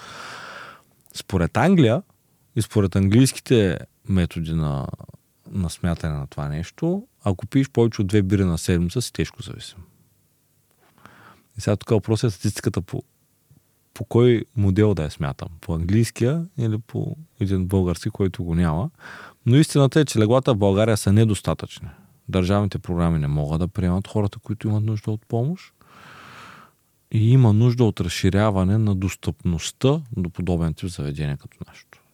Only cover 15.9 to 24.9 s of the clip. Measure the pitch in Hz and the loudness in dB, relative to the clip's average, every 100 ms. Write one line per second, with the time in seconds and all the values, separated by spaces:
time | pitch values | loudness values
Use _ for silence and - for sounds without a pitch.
15.9 | 107 113 - 117 160 170 - 117 107 - | 0 0 0 -2 -2 -6 -6 -4 -4 -6
16.9 | 110 104 151 160 - 101 95 90 98 90 | -8 -6 -8 -14 -6 -2 -2 0 2 2
17.9 | 85 - - 98 - 87 82 87 78 131 | -2 -6 -2 -4 -4 -4 0 0 0 -4
18.9 | - - - - - - 127 156 147 139 | -8 -20 -20 -20 -6 2 4 4 4 2
19.9 | 160 147 113 107 127 131 113 101 98 110 | 4 2 2 2 2 2 2 4 4 2
20.9 | 107 - 101 113 101 - 80 - - - | 2 2 4 4 2 -2 -6 -8 -14 -18
21.9 | - _ _ - - 90 101 101 87 - | -18 _ _ -6 -2 2 2 0 -4 -6
22.9 | 87 85 82 73 73 73 80 87 - 92 | -2 0 0 0 -2 -2 -2 -4 -2 -2
23.9 | 90 98 110 104 110 - 104 113 107 107 | -2 -2 -4 -4 -6 -10 -6 -4 -2 -2